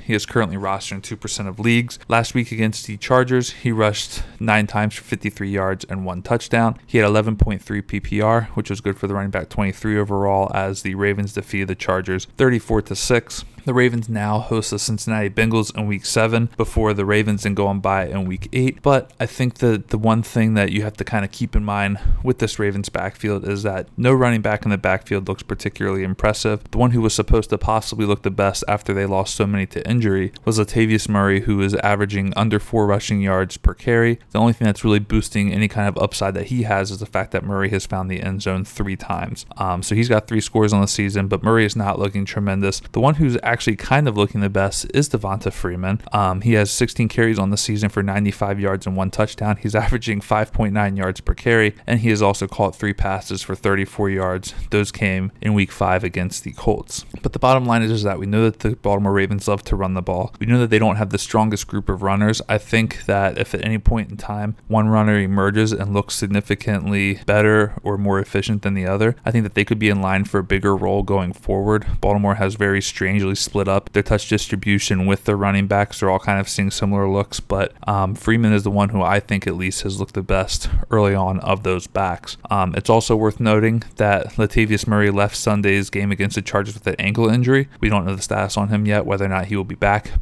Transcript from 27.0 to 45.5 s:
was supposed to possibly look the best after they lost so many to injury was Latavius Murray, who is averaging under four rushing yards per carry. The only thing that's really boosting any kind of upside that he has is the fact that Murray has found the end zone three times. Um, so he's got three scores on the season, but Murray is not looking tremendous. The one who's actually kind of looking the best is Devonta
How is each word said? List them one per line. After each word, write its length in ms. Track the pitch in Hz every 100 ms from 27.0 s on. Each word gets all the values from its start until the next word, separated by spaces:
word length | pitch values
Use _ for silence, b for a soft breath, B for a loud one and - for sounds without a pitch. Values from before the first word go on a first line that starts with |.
was 140 | 110
supposed 360 | - 104 117 104
to 80 | 107
possibly 480 | - 110 - 110 104
look 160 | 101
the 80 | 104
best 340 | 95 98 92 -
after 240 | 104 -
they 140 | 98 98
lost 280 | 95 98
so 120 | - 101
many 200 | 101 95
to 220 | - -
injury 440 | 120 110 95 90 -
was 140 | - 110
Latavius 500 | 104 117 113 110 -
Murray, 340 | 104 98 98
who 180 | 113 101
is 140 | 98 104
averaging 560 | 104 101 101 101 95 95
under 220 | 110 104
four 280 | - 113 104
rushing 340 | 101 - 104
yards 360 | 98 92 95 -
per 180 | -
carry. 440 | - - 117 117 117 -
The 80 | 107
only 140 | 117
thing 140 | 113 110
that's 180 | 101
really 140 | 110 104
boosting 540 | 104 110 - 107 101
any 160 | 98 104
kind 200 | 113 101
of 140 | -
upside 320 | 101 - 98
that 120 | 95 101
he 160 | 123
has 260 | 110 98 98
is 80 | 101
the 80 | 107
fact 260 | 98 95
that 120 | 95
Murray 260 | 98 98 98
has 160 | 98 -
found 240 | 95 92
the 120 | 92
end 200 | 98 95
zone 220 | 98 92
three 320 | 98 - 101 92
times. 500 | - 87 90 - - -
Um, 260 | 95 90
so 120 | -
he's 140 | 107 117
got 180 | 110 -
three 140 | 110
scores 320 | - 113 107
on 80 | 104
the 80 | 98
season, 400 | - 101 98 98
but 140 | 101
Murray 220 | 107 113
is 120 | 107 113
not 220 | 101 95
looking 260 | 101 101
tremendous. 560 | 98 - 101 95 98 - -
The 80 | -
one 160 | 131 151
who's 200 | 151 120
actually 340 | 117 120 - 104
kind 320 | - 139 147
of 80 | 104
looking 240 | 101 101
the 80 | 101
best 380 | 98 98 - -
is 140 | - 147
Devonta 440 | 117 98 98 -